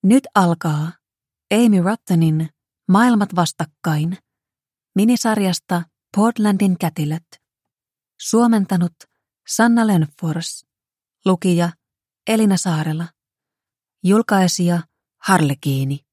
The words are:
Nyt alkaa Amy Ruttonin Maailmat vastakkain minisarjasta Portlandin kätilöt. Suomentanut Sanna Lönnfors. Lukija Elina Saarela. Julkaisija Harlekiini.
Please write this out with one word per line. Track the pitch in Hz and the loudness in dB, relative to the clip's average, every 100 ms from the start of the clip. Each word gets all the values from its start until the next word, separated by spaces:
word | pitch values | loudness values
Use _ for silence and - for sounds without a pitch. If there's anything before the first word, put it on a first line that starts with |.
Nyt | 190 254 - | 4 2 2
alkaa | 208 180 165 165 151 160 - _ _ _ _ _ | 0 0 0 -2 -4 -6 -10 _ _ _ _ _
Amy | 208 233 196 | 2 2 2
Ruttonin | 175 226 - 175 165 156 160 _ _ _ - | 0 -4 -2 0 2 0 -4 _ _ _ 0
Maailmat | 190 247 226 196 | 2 4 2 0
vastakkain | 175 165 - - _ 170 151 160 185 _ _ _ _ _ _ _ | -2 -4 -4 -10 _ -4 -2 -4 -8 _ _ _ _ _ _ _
minisarjasta | 185 220 240 233 214 190 175 _ 175 170 _ _ - | 0 0 0 0 -2 -2 -4 _ -6 -6 _ _ 0
Portlandin | 226 233 208 196 196 180 | 0 0 -2 0 0 0
kätilöt. | 170 156 147 160 _ - _ _ _ _ _ _ _ _ | -4 -4 -6 -6 _ -20 _ _ _ _ _ _ _ _
Suomentanut | - 220 240 220 190 185 175 _ - _ _ _ - | -2 0 2 2 0 -2 -2 _ -20 _ _ _ -10
Sanna | - 233 233 220 | 0 2 2 2
Lönnfors. | 185 151 _ 170 156 165 - _ _ _ _ _ _ | 2 0 _ -6 -6 -8 -14 _ _ _ _ _ _
Lukija | 196 185 185 170 170 - _ _ _ _ - | -2 0 0 0 -2 -6 _ _ _ _ -4
Elina | 220 214 190 | 0 2 2
Saarela. | 190 160 160 156 170 _ _ _ _ _ _ _ _ _ | -2 -4 -4 -6 -8 _ _ _ _ _ _ _ _ _
Julkaisija | 175 208 - 202 180 - 175 175 - _ _ _ | 0 2 2 0 0 0 -2 -2 -6 _ _ _
Harlekiini. | - 185 151 139 147 135 135 139 _ | -2 0 0 -2 -4 -4 -4 -6 _